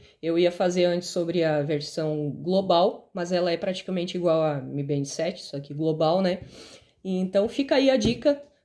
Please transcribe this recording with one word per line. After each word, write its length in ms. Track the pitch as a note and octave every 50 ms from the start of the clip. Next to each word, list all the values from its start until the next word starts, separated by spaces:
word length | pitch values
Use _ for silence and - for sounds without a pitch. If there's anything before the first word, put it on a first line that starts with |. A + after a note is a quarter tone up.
| - - _ _ -
Eu 160 | E3 E3 E3+
ia 120 | F3+ F3
fazer 340 | F3 - G3 F3+ F3 F#3 F3
antes 240 | F3 F3 F3+ F3+ -
sobre 360 | - F#3 E3+ E3+ E3 F3+ D#3+
a 180 | D#3+ D3+ D3+ C#3+
versão 680 | D3 D#3 D3 D3 - - - D#3 D#3 D3+ D3+ D3 D3
global, 800 | B2 - D3 E3+ F#3 F#3+ G3 F#3 F3 E3+ F3+ A3+ - - - _ _
mas 180 | F#3 F3 F3
ela 220 | F#3 F3 F3+ F3 E3
é 40 |
praticamente 600 | E3 G3+ G3 F#3 F#3 - - F#3+ F3+ E3+ F#3 -
igual 260 | F3+ F3 F3 D#3+ D#3+ D#3+
a 180 | D#3 D3 C#3
Mi 220 | C3 C3+ C3+ C#3+ C#3+
Band 220 | C#3 D3 C#3+ C#3
sete, 380 | C#3 - - - F3 F3+ - -
só 180 | - - C#3
que 140 | C#3+ - D3
global, 480 | D3 D#3+ D#3+ D#3 D#3 D#3+ D#3 E3+ F#3+ F#3+
né? 200 | F3+ F#3 F#3+ - - - - - - - - _ _ _ _ _
Então 440 | F#3+ F#3 F#3 F#3 F#3 F#3+ G3 G3+ A#3
fica 280 | - - C#4 C4+ D#4
aí 140 | C4+ C4+ C4
a 60 | C4
dica, 460 | A#3+ G#3+ A3 A#3+ A#3+ - D4+ C#4+ C#4+ - - _ _ _